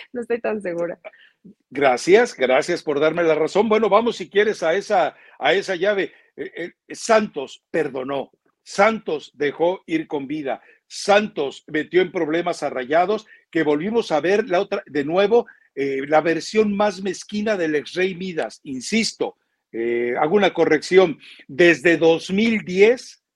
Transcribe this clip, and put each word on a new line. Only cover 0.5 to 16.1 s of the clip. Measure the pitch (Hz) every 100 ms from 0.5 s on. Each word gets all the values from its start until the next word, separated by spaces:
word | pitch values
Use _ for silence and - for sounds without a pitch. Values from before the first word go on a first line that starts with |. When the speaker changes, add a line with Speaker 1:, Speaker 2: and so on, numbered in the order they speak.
| 214
Speaker 1:
segura. | 190 170 170 - - _ _ _ 185 _ _
Speaker 2:
Gracias, | 139 139 123 165 208 240 -
gracias | 127 131 156 170
por | 160 139
darme | 156 170
la | 165
razón. | 151 147 185 220
Bueno, | 214 214
vamos | 202 233 -
si | 170
quieres | 196 214 175
a | 165
esa, | 190 - 196 143 - - -
a | 139
esa | 185 175
llave. | 180 196 196 160 _ _ -
Eh, | 147 - 175 _ _
eh, |
Santos | 147 - 220 214 147 131 - _
perdonó, | 170 147 127 131 139 - _ _ _
Santos | - - 214 220 - 151 -
dejó | - 143 - 170 190 -
ir | 160 156
con | 147 135
vida, | 151 135 107 _ _ _
Santos | - - 202 214 165 135 - -
metió | 151 147 175
en | 180
problemas | 180 151 165 175 156
a | 143
Rayados, | 127 127 160 185 214 - _ _
que | 165
volvimos | 151 147 196 233 -
a | 156
ver | 165 208 240
la | 175
otra, | 196 202
de | - 147
nuevo, | 143 180 202 233 233 - _
eh, | 139 139 135
la | 139